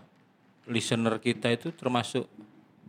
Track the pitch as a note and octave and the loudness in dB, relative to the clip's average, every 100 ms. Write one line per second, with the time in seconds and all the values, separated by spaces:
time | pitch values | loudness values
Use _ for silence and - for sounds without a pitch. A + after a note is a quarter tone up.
0 | - _ _ _ _ _ - A#2 - A#2 | -10 _ _ _ _ _ -4 -2 0 2
1 | A2+ A2 A#2+ G#2+ A#2+ A#2 E3 - B2+ B2 | 2 2 0 0 0 0 -2 -4 0 0
2 | A2+ B2+ - - - - - _ | 0 -4 -6 -12 -20 -20 -20 _